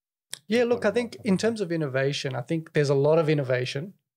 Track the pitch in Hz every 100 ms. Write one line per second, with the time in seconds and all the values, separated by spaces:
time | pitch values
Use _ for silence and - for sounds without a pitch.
0 | _ _ _ - - 220 240 240 220 208
1 | 240 - 233 185 220 226 185 170 151 127
2 | 135 143 143 127 123 165 160 156 143 143
3 | 143 160 156 151 127 127 123 139 190 -
4 | _